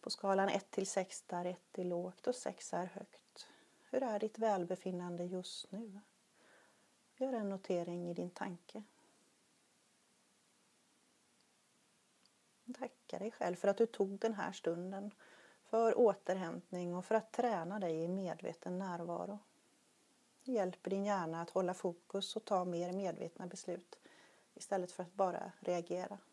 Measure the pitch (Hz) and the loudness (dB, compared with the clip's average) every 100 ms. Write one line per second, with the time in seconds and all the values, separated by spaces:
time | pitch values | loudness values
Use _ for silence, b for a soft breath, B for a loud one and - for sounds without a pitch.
0 | - - 202 196 196 202 - - 190 - | -6 -2 4 6 6 2 0 -2 0 0
1 | 185 - - 175 180 180 _ - 180 175 | -2 -6 -6 -4 -4 -6 _ -4 0 0
2 | 180 185 - 247 - - - 175 180 202 | -2 -4 -2 0 -2 -6 -4 -4 -4 -6
3 | 208 - _ - - B B B B 254 | -14 -18 _ -20 -20 B B B B -2
4 | 254 208 214 214 220 196 175 185 - 180 | 0 0 -2 0 2 4 2 -2 -2 -4
5 | 180 175 175 185 180 - - 190 226 196 | -4 -4 -4 -4 -6 -10 -10 -10 -10 -14
6 | - _ _ b b b b b b b | -18 _ _ b b b b b b b
7 | _ _ 262 247 202 190 - 175 170 175 | _ _ -2 0 -2 -4 -2 -2 0 -4
8 | 175 175 175 - 196 175 - 214 208 b | -4 -4 -6 -4 -8 -8 -14 -16 -16 b
9 | b b b _ _ _ _ _ _ _ | b b b _ _ _ _ _ _ _
10 | _ _ _ _ _ _ _ _ _ _ | _ _ _ _ _ _ _ _ _ _
11 | _ _ _ _ _ _ _ _ _ _ | _ _ _ _ _ _ _ _ _ _
12 | _ _ _ _ _ _ - 247 247 - | _ _ _ _ _ _ -12 -6 -6 -8
13 | _ - 208 - 180 175 196 196 226 - | _ -4 -4 0 0 4 4 6 4 6
14 | 196 196 226 208 202 190 - 170 185 196 | 2 4 0 2 -2 0 0 0 -2 -4
15 | 208 - B B B B - 226 226 - | -6 -10 B B B B 0 4 6 8
16 | 233 185 - 190 175 180 - 180 175 175 | 8 6 2 0 0 -4 -6 -4 -2 -2
17 | 180 220 214 - 240 202 165 208 180 160 | 2 2 2 0 2 2 -2 -2 0 0
18 | 170 185 185 - - 165 - 180 190 175 | 0 0 -2 -4 -6 -6 -6 -4 -2 -4
19 | 170 170 180 208 - _ _ _ _ _ | -4 -4 -4 -6 -12 _ _ _ _ _
20 | _ _ _ _ - 240 185 180 - 196 | _ _ _ _ -2 0 0 0 -2 0
21 | 202 196 165 165 165 - 185 180 190 170 | 2 2 0 -2 -2 0 0 0 -2 -4
22 | _ 196 196 - - 196 180 170 175 185 | _ -6 -4 -6 0 2 2 0 -2 -2
23 | 190 165 165 - 175 180 - 180 - - | -2 -4 -8 -6 -8 -6 -8 -8 -8 -20
24 | B B B B B - - 196 180 - | B B B B B -18 -2 0 0 -4
25 | 175 196 190 175 180 - - 175 170 180 | -8 2 2 2 -6 -8 -2 -2 0 -4
26 | 185 196 - | -4 -8 -14